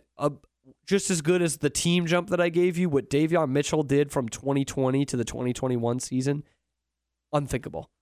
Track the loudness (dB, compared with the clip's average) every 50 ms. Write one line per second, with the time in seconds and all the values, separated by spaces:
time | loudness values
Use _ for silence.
0 | -10 _ _ -4 -2 -2 -2 -4 -12 _ _ _ _ -20 -20 _ _ -2 0 0
1 | 0 0 -2 0 2 2 2 4 2 0 0 0 -2 -2 0 0 0 2 2 2
2 | 2 2 2 0 2 0 0 2 2 2 2 2 2 2 2 2 0 2 2 0
3 | 0 2 0 2 2 2 2 2 2 2 0 0 0 0 0 0 0 2 2 2
4 | 2 2 0 -4 -4 -4 -8 -6 -4 -2 0 0 0 -2 -2 -2 0 0 0 0
5 | 0 0 -2 -4 -4 -4 -6 -4 -4 -4 -4 -2 -2 -2 -2 0 0 0 -2 -2
6 | -4 -4 -4 -2 0 0 -2 -2 -6 -10 _ _ _ _ _ _ _ _ _ _
7 | _ _ _ _ _ _ -4 -4 -2 -2 -4 -6 -6 -8 -10 -12 -14 -14 _ _